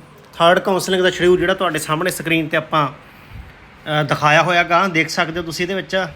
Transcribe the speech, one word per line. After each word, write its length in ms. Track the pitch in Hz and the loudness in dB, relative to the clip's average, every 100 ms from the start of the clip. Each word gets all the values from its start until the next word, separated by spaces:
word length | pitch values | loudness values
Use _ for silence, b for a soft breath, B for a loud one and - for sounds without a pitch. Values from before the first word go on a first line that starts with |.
| - - - | -20 -20 -14
ਥਰਡ 260 | - 170 180 | 2 4 4
ਕਾਉਂਸਲਿੰਗ 440 | 202 180 185 190 | 2 0 0 0
ਦਾ 60 | 180 | 0
ਸ਼ਡਿਊਲ 300 | 175 175 180 | 2 4 4
ਜਿਹੜਾ 140 | 175 | 2
ਤੁਹਾਡੇ 260 | 185 180 151 | 0 -2 -2
ਸਾਹਮਣੇ 320 | 151 156 175 | -4 -2 -2
ਸਕਰੀਨ 360 | 156 165 165 156 | -4 -2 -2 0
'ਤੇ 100 | 165 | -4
ਆਪਾਂ, 300 | - 160 139 | -2 0 -2
ਅ, 1160 | - - - - - - - - - - 151 | -4 -18 -20 -20 -20 -20 -20 -20 -16 -4 -2
ਦਿਖਾਇਆ 380 | 151 151 147 156 | -2 0 4 4
ਹੋਇਆ 220 | 160 175 | 4 0
ਗਾ। 240 | 165 170 190 | 2 2 2
ਦੇਖ 220 | 160 156 | 0 -2
ਸਕਦੇ 300 | - 165 165 | -2 -4 -4
ਹੋ 60 | 165 | -8
ਤੁਸੀਂ 200 | 151 175 | -6 -6
ਇਹਦੇ 80 | |
ਵਿੱਚ 340 | 190 156 190 175 | -6 -4 -4 -6